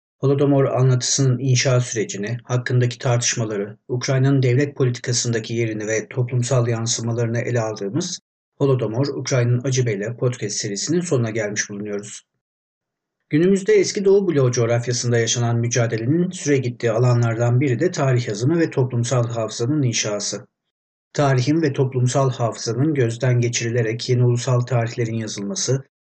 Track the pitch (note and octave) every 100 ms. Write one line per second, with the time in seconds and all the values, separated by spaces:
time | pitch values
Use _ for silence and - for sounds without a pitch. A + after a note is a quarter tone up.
0 | _ - C3+ C#3 C#3+ C#3 C3+ B2 C3 B2+
1 | - - C3+ B2 C3+ B2 C#3 B2 B2 A2+
2 | G2 G2 G#2 A#2+ - B2 - B2 B2 -
3 | C3 A#2+ A#2+ - A2 G#2 G#2 - - B2
4 | - C3+ C3+ C#3 B2+ A#2+ C#3+ - B2+ B2
5 | - A#2+ A#2+ A#2 A2+ A#2 A2+ G#2+ G#2+ A2
6 | - C3 B2 B2 A#2+ B2+ A#2 A2+ A2+ -
7 | A#2 A#2 A#2 A#2 - A#2+ A2 G#2 G2 C3+
8 | F3+ - _ _ _ - C#3 B2+ G#2+ A2+
9 | C#3+ D3+ B2+ C3+ A#2+ B2 C3+ C3 A#2+ G2
10 | G#2 A#2+ B2+ A#2 G#2 - G#2+ G2 - E3+
11 | F3 C3+ A2+ A2 G#2 G#2 - G2+ G#2 G2+
12 | G#2 - _ _ _ _ _ _ _ _
13 | _ _ - D3 F3+ G3 F#3+ G#3 F3 G#3+
14 | G3 G3 F#3+ D3 B2+ B2 A2+ A#2+ B2 A#2+
15 | A#2+ A#2 A2+ B2 A#2 A#2 A#2 A#2+ A2+ A2
16 | A#2 E3 F3+ - C#3+ C#3 A#2+ A#2+ A#2 A2
17 | B2 A#2+ A#2 A2+ A#2+ B2 C#3+ A#2 F3+ F#3
18 | C3+ B2 A#2+ G#2 C3 E3+ D#3+ D3 B2 A#2+
19 | A#2 B2+ A#2 A#2 A2 - A#2+ D3+ B2+ G#2+
20 | A2 G#2 - G2+ - _ _ _ _ _
21 | _ - C#3 B2+ B2+ D#3+ D#3 C3 B2+ B2+
22 | B2 C#3+ C3+ B2 A#2 - A#2 A2+ D#3 C#3+
23 | A2+ A2+ B2+ A#2+ A#2 - A#2 A#2+ A2 A#2+
24 | - B2 B2 A#2+ C3 B2 A#2+ B2 A2+ -
25 | A2 A2+ A2 G#2 G2 F#2+ - C3+ - _